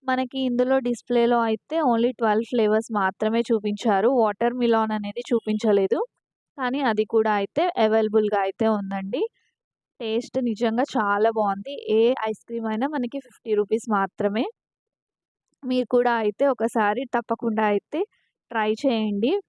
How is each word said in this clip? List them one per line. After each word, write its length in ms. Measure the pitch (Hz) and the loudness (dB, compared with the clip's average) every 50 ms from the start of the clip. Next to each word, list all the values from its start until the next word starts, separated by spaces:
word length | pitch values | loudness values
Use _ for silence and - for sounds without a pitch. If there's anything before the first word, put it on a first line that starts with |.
| _ | _
మనకి 340 | 262 254 254 262 247 - 269 262 | -2 -2 -2 -2 -4 -2 -2 -2
ఇందులో 320 | 254 247 240 254 254 262 269 | 0 2 0 2 2 2 0
డిస్‌ప్లేలో 600 | 247 247 240 - - _ 240 240 233 240 240 240 | 2 0 -4 -4 -4 _ 2 2 4 4 4 2
అయితే 360 | 226 226 220 214 _ _ 302 330 320 | 2 0 -2 -4 _ _ -2 0 2
only 280 | 269 240 226 233 247 247 | 2 2 2 2 0 0
ట్వెల్వ్ 340 | - 240 220 208 214 226 - | 0 0 2 2 2 0 0
ఫ్లేవర్స్ 420 | - 240 220 208 214 220 220 - 226 | 0 2 2 4 2 2 0 -2 -2
మాత్రమే 480 | 214 196 190 190 _ - 214 220 233 233 | 0 0 -2 -2 _ -2 0 0 0 0
చూపించారు. 640 | - 233 214 196 214 208 202 - 240 208 190 196 233 277 | 0 0 0 0 -2 -6 -2 0 2 2 4 4 2 4
వాటర్ 400 | 254 226 214 202 _ - 240 247 | 4 2 0 0 _ -2 -2 0
మిలన్ 380 | 254 247 233 226 226 220 220 214 | 0 2 2 2 2 2 0 -2
అనేది 300 | 214 208 202 208 - 247 | -4 -6 -8 -8 -10 -4
చూపించలేదు. 760 | - 247 226 _ 214 214 214 - 226 208 202 196 190 - 302 453 - _ _ _ _ _ _ _ _ _ - | -2 -2 -2 _ 0 -4 0 2 2 2 4 2 2 0 -2 -2 -6 _ _ _ _ _ _ _ _ _ -6
కానీ 220 | 269 247 247 277 285 | -6 -4 -2 -2 -2
అది 220 | 247 214 208 214 208 | 0 0 0 -2 0
కూడా 260 | - 226 220 214 214 | 0 0 2 2 0
అయితే 280 | 208 202 - _ - 339 370 - - | 0 -2 -2 _ 0 0 0 0 0
అవైలబుల్‌గా 600 | 226 214 214 220 220 214 208 220 220 208 214 202 | 0 2 2 2 0 2 2 0 0 2 0 0
అయితే 260 | 190 196 190 _ 226 220 | -2 -2 -2 _ 0 0
ఉందండి. 520 | 220 208 202 190 196 196 196 196 208 285 415 466 _ _ _ _ _ _ _ _ _ _ _ _ _ _ | 0 -2 -4 -6 -6 -6 -6 -6 -4 -4 -4 -4 _ _ _ _ _ _ _ _ _ _ _ _ _ _
టేస్ట్ 380 | 247 220 220 226 233 - _ 262 254 | -8 -4 -4 -4 -4 -4 _ -4 -2
నిజంగా 420 | 240 220 202 240 226 220 233 262 - | -2 -2 -2 -2 -2 0 0 -2 -2
చాలా 400 | - 277 214 202 202 202 214 226 | 0 -2 0 0 0 2 2 2
బాగుంది. 420 | 220 220 214 202 196 196 202 269 285 277 - - | 2 2 -2 -2 -2 -4 -8 -12 -12 -12 -4 0
ఏ 120 | 214 220 226 233 262 - - | 2 4 4 4 2 0 -2
ఐస్ 180 | 220 220 - | -6 -6 -8
క్రీమ్ 260 | _ _ 233 233 220 220 | _ _ -8 -6 -4 -4
అయినా 200 | 220 214 247 285 | -2 -2 -2 -2
మనకి 300 | 311 294 247 247 - 277 | -2 -4 -4 -4 -6 -8
ఫిఫ్టీ 300 | - - - - _ 233 214 | -12 -12 -20 -16 _ 0 0
రూపీస్ 320 | 208 208 202 214 226 - - | 0 2 0 0 -4 -2 0
మాత్రమే. 560 | 220 202 196 190 _ _ 202 202 202 214 269 427 - _ _ _ _ _ _ _ _ _ _ _ _ _ _ _ _ _ _ _ _ _ - | 0 0 0 -2 _ _ -2 -2 0 0 -4 -4 -6 _ _ _ _ _ _ _ _ _ _ _ _ _ _ _ _ _ _ _ _ _ -6
మీరు 240 | 247 254 254 254 - | -2 0 0 0 2
కూడా 240 | - 247 247 247 233 226 | 2 2 4 4 2 2
అయితే 260 | 220 208 208 _ 277 285 | 0 -2 0 _ 0 0
ఒకసారి 540 | 262 - 220 240 - 233 214 208 208 220 277 247 | 0 0 -2 -2 0 0 0 2 0 -2 -4 -4
తప్పకుండా 540 | - 240 226 - 226 - - 233 220 208 220 | -4 -4 -2 -2 -6 -4 -2 -4 -2 0 0
అయితే 340 | 208 208 202 _ _ - 311 403 - _ _ _ _ _ _ _ _ | 2 0 0 _ _ -6 -6 -6 -6 _ _ _ _ _ _ _ _
ట్రై 180 | - 226 214 214 220 | -4 -4 -2 -2 -2
చేయండి. 580 | 220 - 277 240 220 214 214 208 202 208 254 359 415 - | 0 0 0 0 0 -2 -2 -2 0 0 0 0 -2 -4